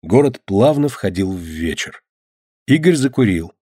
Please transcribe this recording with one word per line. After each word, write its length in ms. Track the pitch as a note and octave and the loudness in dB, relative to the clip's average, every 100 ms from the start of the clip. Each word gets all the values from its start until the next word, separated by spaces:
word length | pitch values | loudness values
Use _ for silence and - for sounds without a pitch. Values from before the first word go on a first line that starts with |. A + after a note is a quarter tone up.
Город 380 | E2 A#2 C#3+ A#2+ - | 2 2 2 -2 -4
плавно 440 | G2 B2+ C#3+ D3 | 2 2 2 -2
входил 420 | - G2 F2 F#2+ | -2 -6 -2 -4
в 80 | F#2 | -6
вечер. 640 | E2 D#2+ E2 D2 - - _ _ _ _ _ _ - | -10 -8 -6 -6 -10 -14 _ _ _ _ _ _ 0
Игорь 280 | D3 D#3+ E3 | 2 4 2
закурил. 580 | C3+ - A#2+ F2+ E2 _ | 0 2 0 0 -4 _